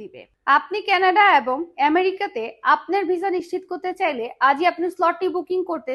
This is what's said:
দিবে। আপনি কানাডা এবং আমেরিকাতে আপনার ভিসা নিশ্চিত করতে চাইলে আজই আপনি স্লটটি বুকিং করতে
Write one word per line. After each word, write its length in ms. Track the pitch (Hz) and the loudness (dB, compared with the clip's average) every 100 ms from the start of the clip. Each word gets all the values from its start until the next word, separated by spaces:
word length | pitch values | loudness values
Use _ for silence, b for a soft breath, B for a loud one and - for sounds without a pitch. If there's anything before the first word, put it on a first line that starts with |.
দিবে। 220 | 208 123 - _ - 285 | -16 -18 -20 _ 0 0
আপনি 220 | 294 403 415 | 0 -6 0
কানাডা 360 | 370 370 370 403 302 | 2 4 6 6 6
এবং 160 | 240 262 339 - 285 | 2 -4 -6 -2 0
আমেরিকাতে 540 | 330 370 381 403 240 226 - - | 2 0 -2 -6 -6 -10 -4 0
আপনার 280 | 302 - 392 349 | 0 0 -2 0
ভিসা 200 | 359 392 359 | -2 -2 -4
নিশ্চিত 260 | 349 370 370 | -4 -8 -8
করতে 200 | 359 370 370 | -8 -6 -4
চাইলে 240 | 370 254 233 - 269 | -2 -2 -8 0 2
আজই 160 | 277 349 | 4 2
আপনি 140 | 339 349 349 | 0 -2 0
স্লটটি 300 | 339 339 370 339 | 0 0 -2 -4
বুকিং 220 | 302 370 359 | -4 -4 -2
করতে 220 | 320 - | -6 -6